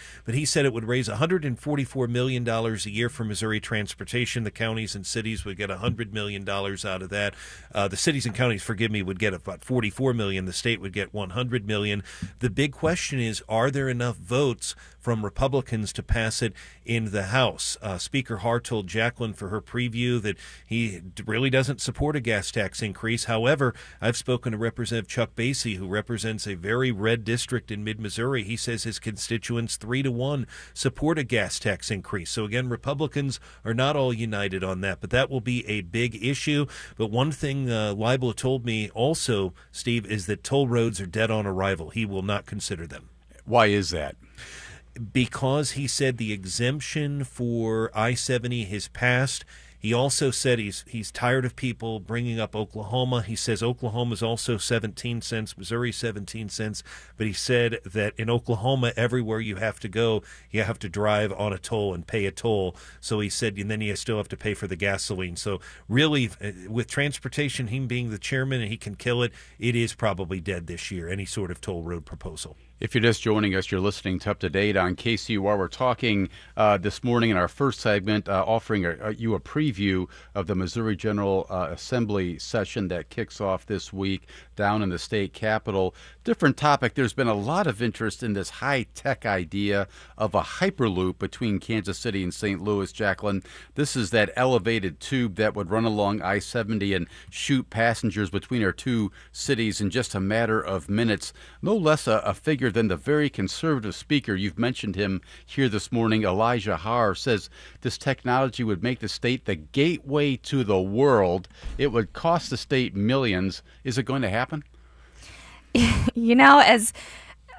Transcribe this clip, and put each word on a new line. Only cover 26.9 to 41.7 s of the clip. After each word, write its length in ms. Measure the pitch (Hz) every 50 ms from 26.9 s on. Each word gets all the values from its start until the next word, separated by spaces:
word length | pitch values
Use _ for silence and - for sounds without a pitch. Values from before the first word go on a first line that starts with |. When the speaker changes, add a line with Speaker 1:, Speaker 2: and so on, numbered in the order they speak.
Speaker 1:
red 340 | 117 95 104 110 117 117 107
district 460 | 104 117 120 - - 127 113 - -
in 120 | 107 101 104
mid-Missouri. 600 | 107 110 107 110 101 92 110 117 131 139 123 98
He 120 | 98 117
says 280 | 107 - 120 117 110 -
his 160 | 117 104 -
constituents, 760 | - 117 104 98 - - 117 113 - - 120 117 117 113 -
three 280 | - - 107 123 131 139
to 80 | 135
one, 340 | 120 117 127 139 147 139 113 - - - - - -
support 440 | - - 135 - - 147 151 170
a 60 | 156 131
gas 360 | 107 123 110 98 87 - -
tax 300 | - 110 95 87 - -
increase. 400 | 113 95 87 - - 98 82 -
So 160 | - 113 107
again, 240 | 104 107 123 127 123
Republicans 720 | 120 117 - 135 143 139 156 135 - 143 139 135 120 - - - - - -
are 80 | 107 113
not 220 | 117 131 139 151
all 180 | 143 135 127 120
united 500 | 110 117 113 107 101 101 98 92 95 92
on 180 | 92 95 92
that, 200 | 95 98 90 -
but 80 | - 90
that 200 | 117 127 135 135
will 120 | 135 127
be 260 | 104 127 123 120 -
a 140 | 104 104 104
big 420 | 90 87 90 113 120 123 113 104 101
issue. 440 | 127 139 131 - 151 147 143 147 139 - - - - -
But 120 | - 113
one 240 | 107 104 120 135 156
thing, 380 | 143 - - 143 135 139 135 123
uh, 240 | 117 110 107 104 101
Leibel 400 | 104 107 117 131 131 127 123 107
told 300 | - - 131 135 131 117
me 240 | 120 110 110 107 98
also, 640 | - 107 120 147 165 - - - 117 101 98 92 - - - -
Steve, 340 | - - - 123 117 117 104
is 220 | 98 107 104 87
that 160 | 87 104 - -
toll 240 | - 135 139 139
roads 340 | 123 117 120 113 117 101 90
are 60 | 98
dead 240 | 90 82 107 110 110
on 160 | 110 110 104
arrival. 420 | 98 92 92 95 98